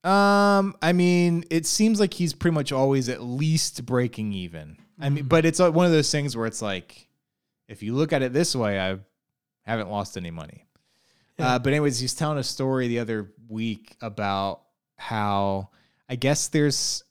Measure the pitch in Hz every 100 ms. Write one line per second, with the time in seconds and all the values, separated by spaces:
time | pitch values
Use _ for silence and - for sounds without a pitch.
0 | 175 196 202 202 202 202 196 - 160 180
1 | 180 175 175 170 165 165 160 - 214 208
2 | 202 - 170 - 175 156 135 135 135 135
3 | 123 123 123 131 156 160 - - 120 127
4 | 123 117 107 98 90 82 76 85 _ -
5 | 139 143 135 165 160 160 180 160 180 160
6 | 139 151 143 113 113 - 107 95 - -
7 | _ _ _ _ _ _ _ 107 107 127
8 | 151 151 131 131 123 131 107 98 95 95
9 | 101 _ _ _ _ _ - 113 95 104
10 | 98 95 87 82 73 - _ _ _ _
11 | _ _ _ - 131 127 135 147 147 117
12 | 127 - 151 147 123 - 131 131 123 117
13 | 113 110 101 _ 113 110 113 107 _ _
14 | 117 104 101 98 98 - _ _ _ _
15 | - 110 104 101 98 98 95 _ _ _
16 | - 127 131 147 - 156 147 135 - -
17 | _